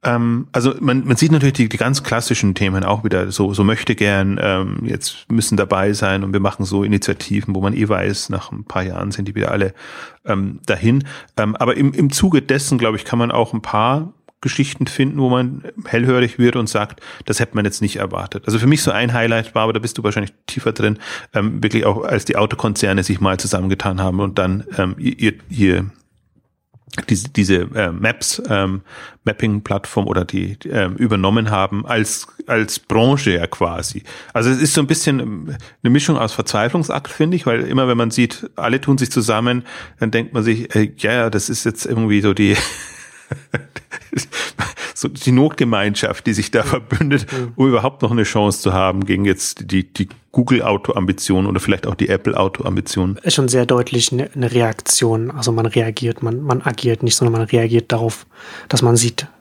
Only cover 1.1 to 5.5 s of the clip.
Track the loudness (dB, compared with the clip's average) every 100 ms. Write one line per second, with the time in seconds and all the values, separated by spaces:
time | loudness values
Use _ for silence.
1.1 | 4 6 6 4 4 0 2 0 0 0
2.1 | -2 0 0 2 2 0 0 0 0 0
3.1 | 0 -2 0 0 4 2 2 0 0 2
4.1 | 2 0 0 0 0 -2 -4 -4 -4 -6
5.1 | -10 -2 0 2